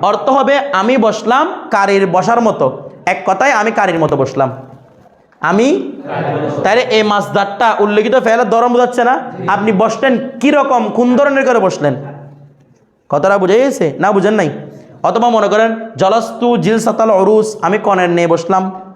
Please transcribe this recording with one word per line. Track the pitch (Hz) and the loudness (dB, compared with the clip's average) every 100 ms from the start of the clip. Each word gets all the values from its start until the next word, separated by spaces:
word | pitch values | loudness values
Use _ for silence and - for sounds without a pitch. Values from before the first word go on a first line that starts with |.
| 185 | -2
অর্থ | 208 - 269 | -2 0 0
হবে | 269 277 285 190 | 2 0 0 -2
আমি | 208 262 220 | 0 2 2
বসলাম | - - 254 320 - - 214 | 0 0 0 0 -4 -4 0
কারির | 196 196 196 175 | 2 2 2 0
বসার | 175 240 220 | 0 2 0
মতো, | - 135 - - - - | 0 -2 -2 -16 -8 -4
এক | 190 - | -4 -2
কথায় | 190 262 240 | 0 0 2
আমি | 214 220 | 0 0
কারির | 196 165 | 0 0
মতো | 151 143 | 0 0
বসলাম, | 131 - 131 117 - - - - - _ _ _ | -2 -2 -2 -4 -18 -20 -20 -20 -20 _ _ _
আমি। | 151 190 247 381 - - - - - - - - | -2 2 2 0 -4 -12 -10 -6 -4 -4 -4 -2
তাহলে | 190 226 247 220 | 0 0 0 0
এই | 214 | 0
মাসদারটা | 208 135 208 196 - 233 208 | 0 0 -2 -2 0 0 2
উল্লেখিত | 208 208 220 254 226 | 2 2 2 2 2
ফেলের | 226 240 | 0 2
ধরন | 226 240 240 | 2 2 2
বোঝাচ্ছে | 247 247 240 | 2 2 0
না? | 262 - - 175 | 0 -4 -10 -2
আপনি | 196 214 196 | 0 0 2
বসলেন | 220 220 269 240 - - | 0 0 0 0 -2 -2
কীরকম, | 269 294 277 254 214 202 | 0 2 2 0 0 0
কোন | 247 247 | 2 4
ধরনের | 285 269 269 | 2 2 2
করে | 247 190 | 2 0
বসলেন? | - 147 127 - - - - - _ _ _ _ _ _ | 0 -2 -2 -8 -16 -20 -20 -20 _ _ _ _ _ _
কথাটা | 143 190 202 | -2 0 0
বুঝে | 185 214 | 2 2
গেছে | 269 - 165 135 | 2 0 -4 0
না | 180 202 | 0 2
বুঝেন | 190 214 | 0 0
নাই? | 160 139 - - - - 160 | -2 -4 -14 -20 -20 -6 -2
অথবা | 226 240 226 | 0 2 2
মনে | 202 | 2
করেন | 208 226 220 - - | 2 0 -2 -10 -2
জলস্তু | 190 220 226 - 240 233 165 | 0 2 -2 -2 0 0 2
জিলসাতাল | 226 226 220 220 196 | 0 0 0 2 4
উরুস, | 190 214 214 - 170 | 4 2 2 -2 -2
আমি | 208 202 | 0 0
কনের | 190 180 170 | 0 2 2
নিয়ে | 170 | 2
বসলাম | 170 - 190 190 185 - | 0 0 -2 -2 -8 -16